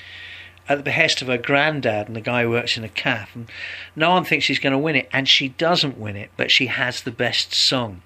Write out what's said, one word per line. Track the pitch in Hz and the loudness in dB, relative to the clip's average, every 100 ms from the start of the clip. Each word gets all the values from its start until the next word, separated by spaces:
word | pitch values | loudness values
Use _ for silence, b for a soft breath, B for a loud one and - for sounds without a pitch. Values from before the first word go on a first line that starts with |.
| B B B B B B - | B B B B B B -2
at | 143 | 0
the | |
behest | 139 160 160 - | 2 2 2 2
of | 127 | 0
her | 123 | -2
granddad | 127 143 156 147 123 107 104 | 2 2 2 2 0 0 -2
and | |
the | 110 | -6
guy | 120 120 | -2 0
who | 117 | 2
works | 117 117 117 | 0 0 -4
in | |
a | 110 | -6
cafe. | - 143 117 104 | -4 -2 -2 -6
And | 120 110 B B B B 151 | -14 -14 B B B B 2
no | 165 | 4
one | 185 | 4
thinks | - 151 | 2 0
she's | 131 135 | 0 0
gonna | 143 135 | 2 2
win | 160 | 2
it, | 135 - | 0 0
and | 131 135 | 0 2
she | - 135 | 2 0
doesn't | - 165 175 147 117 | 0 2 2 0 -4
win | 104 | -8
it, | 101 - - | -8 -8 -2
but | 123 | 2
she | - 123 | 2 2
has | 135 123 - | 0 -2 -2
the | 127 | -6
best | 113 120 - - | -2 0 0 -2
song. | - - 131 113 87 | 0 2 0 -2 -8